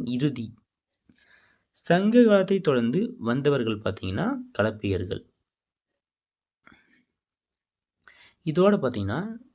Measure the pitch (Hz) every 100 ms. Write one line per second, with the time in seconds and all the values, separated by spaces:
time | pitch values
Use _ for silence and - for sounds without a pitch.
0 | - 123 147 120 110 - _ _ _ _
1 | _ _ _ _ _ _ _ _ - 175
2 | 202 240 233 202 190 196 165 131 117 147
3 | 240 - 110 127 139 139 113 107 95 98
4 | 95 98 196 269 - - 107 107 104 92
5 | 95 101 - _ _ _ _ _ _ _
6 | _ _ _ _ _ _ - - _ _
7 | _ _ _ _ _ _ _ _ _ _
8 | _ _ - _ - 151 196 208 131 113
9 | 95 123 208 226 -